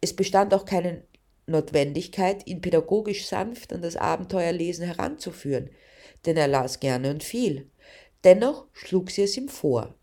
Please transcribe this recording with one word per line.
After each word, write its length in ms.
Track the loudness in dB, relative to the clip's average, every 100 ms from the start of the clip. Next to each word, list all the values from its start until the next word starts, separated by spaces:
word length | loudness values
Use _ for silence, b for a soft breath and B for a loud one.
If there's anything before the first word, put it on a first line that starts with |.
Es 120 | -4
bestand 380 | -2 0 2 4
auch 140 | 2 2
keine 380 | -2 -2 -6 -16 _ _ _ -2
Notwendigkeit, 1000 | -2 2 0 0 -2 -6 -2 0 0 -6
ihn 140 | -8
pädagogisch 680 | 2 2 2 0 0 -6 -6
sanft 460 | -6 -6 -8 -10
an 80 | -8
das 160 | -6 -4
Abenteuerlesen 880 | -2 -2 -2 -2 0 -2 -4 -4
heranzuführen, 880 | -6 -4 -6 -6 -12 -10 -4 -4 -4 B B B B B -2
denn 100 | 2
er 120 | 2
las 320 | 2 0 -4
gerne 300 | -2 -2 -2
und 140 | -4
viel. 460 | -6 -2 -2 -2 -8 _ B B B _
Dennoch 420 | 10 10 8 -2 -10
schlug 360 | -20 -2 -2 -2
sie 120 | -2
es 160 | -2 -2
ihm 100 | -8
vor 460 | -4 0 0 -2 -12